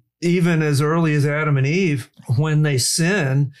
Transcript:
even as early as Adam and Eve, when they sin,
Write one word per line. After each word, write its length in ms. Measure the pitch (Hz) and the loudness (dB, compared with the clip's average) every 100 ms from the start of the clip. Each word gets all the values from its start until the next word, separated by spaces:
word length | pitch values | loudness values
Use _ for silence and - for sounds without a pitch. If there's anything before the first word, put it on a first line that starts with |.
| _ - | _ -6
even 440 | 170 180 175 160 | -2 0 2 0
as 180 | 151 139 | 0 0
early 320 | 151 165 160 | 0 0 0
as 140 | 147 147 | 0 0
Adam 300 | 147 151 139 | 0 0 0
and 100 | 135 | 0
Eve, 420 | 175 180 139 - _ - 120 | 0 0 -2 -6 _ -4 -2
when 260 | 156 151 | 0 2
they 160 | 151 131 | 2 0
sin, 720 | - - 165 202 139 135 143 - | -2 -2 0 0 0 0 -2 -6